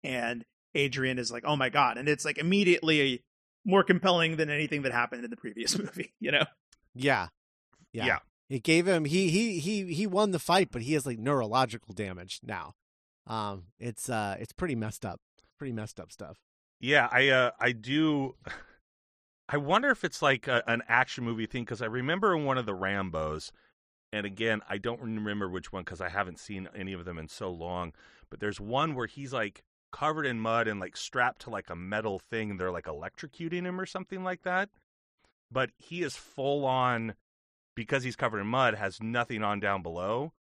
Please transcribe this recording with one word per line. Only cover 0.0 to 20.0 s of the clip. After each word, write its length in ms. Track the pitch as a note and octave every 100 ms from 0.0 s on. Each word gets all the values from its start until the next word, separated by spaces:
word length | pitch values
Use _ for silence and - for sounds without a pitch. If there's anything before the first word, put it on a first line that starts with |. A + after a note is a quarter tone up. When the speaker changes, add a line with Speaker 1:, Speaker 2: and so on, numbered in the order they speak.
Speaker 1:
And 420 | C#3+ B2+ A#2 A#2+ - _ _
Adrian 460 | - C#3 C3+ C3 B2+
is 120 | A2+
like, 120 | A#2 D3
"Oh 100 | D3
my 120 | C3
God." 280 | C#3+ C3 A2+
And 80 | C#3
it's, 140 | D3 D#3
like, 120 | C#3
immediately 840 | D#3+ G3 F#3 F3 D#3+ D3+ C#3 B2 _ _ _ _ G#3+
more 180 | G3
compelling 540 | F#3+ F#3 F#3+ F3 E3 D#3+
than 120 | D#3
anything 320 | D3 D3+ D3
that 80 | C3+
happened 300 | A#2+ A#2+ B2
in 60 | A#2+
the 80 | A#2
previous 400 | A#2 G#2 A#2 -
<laughs> 0 |
movie, 360 | G3+ - - _
you 120 | G#3+
know? 140 | C#3+ - _ _ _ _ B2
Speaker 2:
Yeah. 320 | C#3 A#2+ F2 _ _ _ _ _ _
Yeah. 120 | A2+ A#2
Speaker 3:
Yeah. 120 | F#2+ _ _ _
Speaker 2:
It 140 | C3+
gave 240 | - D#3+ F3
him, 180 | F3 D3
he, 240 | E3+ F#3+
he, 300 | F3 A#3 F3+
he, 340 | D3+ G#3+ F#3
he 140 | D#3+ G#3+
won 240 | F#3 G#3+
the 80 | F3
fight, 300 | - F3+ F#3
but 100 | B2
he 120 | A2+
has, 120 | D3+ C3+
like, 140 | A#2
neurological 760 | A#2 C#3+ A2+ A#2+ C3 A2+ -
damage 460 | G2 G2+ F#2 F#2 -
now. 300 | B2 G2 D2 - _ _ _ _ -
Um, 380 | A2+ G#2 G2 F2 _
it's, 300 | A2+ A2 -
uh, 260 | A#2 G2+ F#2+
it's 120 | A2+
pretty 220 | - F3+ A#2+
messed 300 | G#2+ - G2+
up. 140 | E2+ _ _ _ _
Pretty 120 | C#3
messed 260 | A2+ G#2+ -
up 120 | E2
stuff. 260 | - E2 - _ _ _ _
Speaker 3:
Yeah, 280 | A#2+ D3 A#2+
I, 180 | B2 C#3
uh, 220 | C3 B2 -
I 120 | B2
do. 640 | A#2+ A2 C#3+ D#3 D3 C3+ - -
<laughs> 1040 | - - _ _ _ _ _ _ _ -
I 80 | C#3+
wonder 320 | C#3+ G3 C#4
if 140 | A#3+